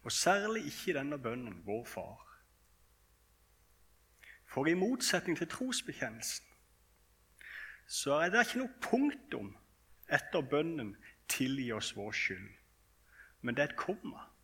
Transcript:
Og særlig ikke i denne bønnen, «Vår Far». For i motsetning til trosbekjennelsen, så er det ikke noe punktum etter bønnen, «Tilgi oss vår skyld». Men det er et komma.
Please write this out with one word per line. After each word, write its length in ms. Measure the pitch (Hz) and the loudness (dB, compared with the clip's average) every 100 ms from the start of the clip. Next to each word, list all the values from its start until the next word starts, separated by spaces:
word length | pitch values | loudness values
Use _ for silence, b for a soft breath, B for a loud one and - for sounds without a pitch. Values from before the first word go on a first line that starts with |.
Og 80 | - | -2
særlig 540 | - - 196 214 220 147 | 2 4 4 2 -2 -4
ikke 260 | - - | -6 -2
i 40 | 147 | -2
denne 220 | 139 147 | -2 -4
bønnen, 380 | 120 123 120 90 85 | -4 -4 -8 -10 -4
«Vår 200 | 107 120 | -4 -4
Far». 380 | - 87 - - - _ _ _ _ _ _ _ _ _ _ _ _ _ _ - _ _ _ B B - | -8 -10 -12 -20 -20 _ _ _ _ _ _ _ _ _ _ _ _ _ _ -20 _ _ _ B B -6
For 180 | - 147 | 0 4
i 80 | |
motsetning 640 | 175 196 254 - 185 175 160 | 4 4 2 2 2 2 -2
til 120 | 170 | -2
trosbekjennelsen, 960 | - 254 240 - 143 123 113 - - - - _ _ _ _ _ _ _ _ B B B B B | -4 -2 -2 -6 -4 -6 -4 -8 -8 -10 -20 _ _ _ _ _ _ _ _ B B B B B
så 300 | - - 143 | -4 2 4
er 100 | 170 | 6
det 120 | 220 233 | 6 6
ikke 160 | 247 | 2
noe 180 | 254 - | -4 -4
punktum 720 | - 247 285 - - - 101 - _ _ _ - - | 2 4 4 2 -6 -6 -6 -12 _ _ _ -20 2
etter 320 | 147 - 180 | 2 2 -2
bønnen, 540 | 131 147 165 160 107 98 B B - | 2 2 2 -2 -6 -10 B B -4
«Tilgi 440 | - 131 135 123 107 | 0 0 0 -2 -2
oss 180 | - - | -2 -4
vår 160 | 101 | -4
skyld». 400 | - - 92 98 - _ _ _ _ B B B B | -2 -2 -2 -10 -18 _ _ _ _ B B B B
Men 140 | 123 120 | -2 2
det 80 | |
er 60 | 143 | 0
et 100 | - | 0
komma. 460 | - 208 147 - - _ | -4 -4 -6 -12 -18 _